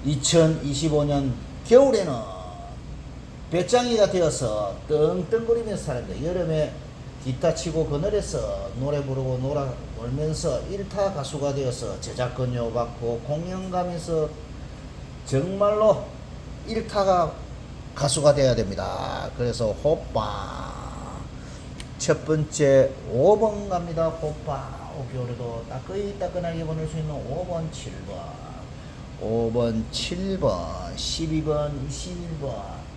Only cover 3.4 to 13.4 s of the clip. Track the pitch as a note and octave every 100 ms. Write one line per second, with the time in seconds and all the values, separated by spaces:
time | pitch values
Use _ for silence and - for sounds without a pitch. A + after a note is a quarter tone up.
3.4 | - D#3+ - B3 B3 A3+ G3+ F#3 D#3+ B2
4.4 | B2 G#2+ G2+ F#2+ - D3+ D#3 F3+ E3+ A3+
5.4 | A3+ A#3 A3 F#3+ - B2 A2+ - D3+ F3+
6.4 | E3 D#3 D3 - - - - - C3 B2+
7.4 | E3 - E3+ D#3+ D3 C#3+ F#3+ G#3 D#3 D3+
8.4 | A2 G2 G2 A#2+ C3+ D3 C3+ C3+ C3 B2+
9.4 | C3 D3 C3+ A#2+ - - A#2 C3+ D#3 D#3
10.4 | B2 B2+ C3 G3 F#3+ G#3 G3 D#3 C3 D3
11.4 | C#3+ C3+ C3 A#2+ A2+ F#2+ - - B2 -
12.4 | B2+ B2 A#2 A2+ A#2 - A#2 A#2 B2+ D3+